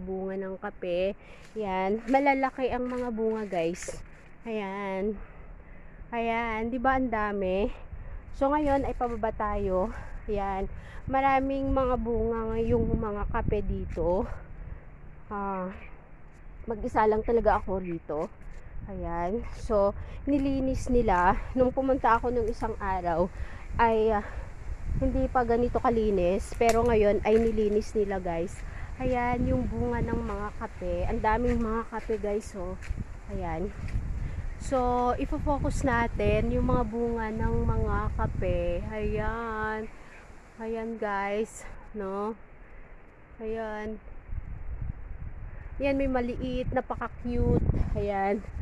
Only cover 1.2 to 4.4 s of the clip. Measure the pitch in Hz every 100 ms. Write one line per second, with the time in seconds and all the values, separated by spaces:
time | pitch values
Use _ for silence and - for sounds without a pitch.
1.2 | - - - - 208 185 190 220 226 269
2.2 | 285 269 262 262 254 247 247 247 247 220
3.2 | 226 220 214 185 165 180 - - - -
4.2 | - -